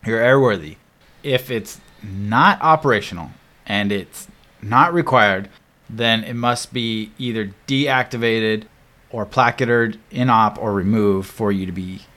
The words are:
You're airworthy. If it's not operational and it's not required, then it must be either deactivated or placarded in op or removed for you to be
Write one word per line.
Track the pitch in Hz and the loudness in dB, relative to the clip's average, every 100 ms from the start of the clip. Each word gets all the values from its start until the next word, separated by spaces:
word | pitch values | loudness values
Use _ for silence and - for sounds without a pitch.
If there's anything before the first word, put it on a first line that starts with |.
| - | -2
You're | 113 | 0
airworthy. | 120 135 127 98 78 - _ _ _ _ | 4 4 4 0 -6 -18 _ _ _ _
If | 147 127 131 | -4 -4 -4
it's | 120 98 - - _ | -8 -8 -18 -20 _
not | 107 98 104 117 175 196 | -14 -10 -2 4 4 4
operational | 156 156 147 110 - 87 73 - _ _ - | 4 4 4 0 -2 -12 -14 -18 _ _ -6
and | 101 101 | -2 -2
it's | 101 90 - - _ _ _ | -4 -6 -16 -20 _ _ _
not | 104 120 165 | 0 4 4
required, | 175 156 127 104 95 98 _ _ _ _ | 2 2 4 4 2 -6 _ _ _ _
then | 113 117 113 | -4 0 0
it | 110 120 | -2 -4
must | 120 120 - | -2 -2 -4
be | 127 113 110 107 - | -6 -4 -6 -8 -10
either | 127 113 104 98 - | -6 -6 -6 -10 -4
deactivated | 135 143 131 127 120 117 113 110 110 110 _ _ _ _ | -2 0 0 -2 -2 0 0 0 -2 -6 _ _ _ _
or | 117 101 | -10 -4
placarded | - 120 - 123 120 113 107 _ | 2 2 2 0 2 0 -4 _
in | 123 127 | -4 2
op | 113 107 104 | 4 4 0
or | 110 | -4
removed | 101 92 110 101 95 92 | -2 0 2 2 0 -4
for | - 107 | -6 -2
you | 98 92 | -2 -4
to | |
be | 90 92 92 - | -8 -10 -12 -18